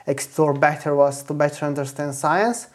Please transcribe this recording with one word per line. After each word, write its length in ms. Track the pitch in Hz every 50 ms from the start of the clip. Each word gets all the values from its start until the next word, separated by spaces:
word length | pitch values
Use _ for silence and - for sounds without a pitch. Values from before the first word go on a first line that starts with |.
| - -
explore 440 | 143 135 - - - - 156 147
better 440 | 139 139 156 147 151 151 - 156 143
was 260 | 143 143 143 139 139 -
to 100 | - 151
better 300 | 147 147 143 147 - 151
understand 500 | 147 143 147 139 135 - - 147 143 135
science. 520 | - - 151 160 185 214 233 240 - - - _